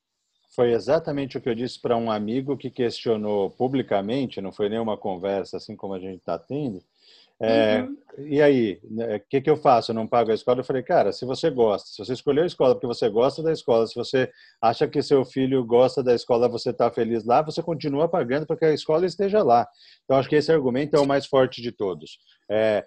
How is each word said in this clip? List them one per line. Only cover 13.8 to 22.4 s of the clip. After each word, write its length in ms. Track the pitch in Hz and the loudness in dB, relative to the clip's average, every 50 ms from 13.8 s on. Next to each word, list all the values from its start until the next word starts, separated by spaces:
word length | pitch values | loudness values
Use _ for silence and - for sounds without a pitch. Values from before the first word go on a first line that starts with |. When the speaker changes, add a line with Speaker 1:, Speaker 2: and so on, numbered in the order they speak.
| 113 | 2
Speaker 1:
se 80 | 107 - | 0 -4
você 340 | 120 113 - - 131 127 - - _ - _ _ - | -8 -6 -2 0 0 0 -2 -6 _ -20 _ _ -2
acha 280 | - 113 117 - 151 131 | 0 0 2 2 0 0
que 120 | - 147 | 0 -2
seu 240 | 131 - 147 135 123 | 0 2 2 2 2
filho 400 | - - 139 131 131 135 131 120 | 0 -2 -2 0 0 0 0 0
gosta 380 | 113 120 120 131 127 - 143 | 4 4 6 6 4 2 0
da 140 | 123 123 120 | 0 2 2
escola, 320 | 117 - - 123 117 123 120 | 2 2 0 2 2 2 2
você 240 | 120 113 - 127 | 0 -2 -4 -4
tá 180 | 117 - 123 120 | -2 0 0 0
feliz 340 | - 127 117 110 117 113 104 | 2 0 -2 0 -2 -2 0
lá, 160 | 113 120 147 | 2 2 2
você 220 | 156 147 - 165 | 2 0 -4 -8
continua 460 | 165 175 165 131 165 160 139 143 165 165 | -6 -6 -6 -4 -4 -4 -2 0 0 0
pagando 360 | 180 175 127 120 131 151 156 | 0 -2 -2 -2 -2 -4 -2
pra 120 | - 165 | -4 -4
que 80 | - 160 | 0 2
a 100 | 156 151 | 2 2
escola 320 | - - - 156 160 185 | 0 0 0 0 0 0
esteja 340 | 180 165 - 196 196 202 214 190 | -2 -2 -2 -2 0 2 2 4
lá." 240 | 127 117 120 113 - _ _ _ - - _ | 4 4 4 4 0 _ _ _ -20 -20 _
Então, 140 | _ - 131 | _ 2 2
acho 120 | 135 135 - | 2 2 2
que 60 | 151 | 2
esse 160 | 151 139 151 | 2 4 4
argumento 460 | 160 156 131 127 120 131 151 147 - | 2 2 2 0 -2 -2 -2 0 2
é 20 | 147 | 2
o 80 | 143 | 2
mais 200 | 139 139 139 135 | 4 2 -2 0
forte 360 | - - 135 131 127 - - | 2 2 2 2 2 0 -6
de 80 | 117 120 | -10 -10
todos. 480 | 107 - 107 95 87 76 78 - - - _ _ _ _ | -8 -6 -4 -4 -6 -6 -12 -20 -20 -20 _ _ _ _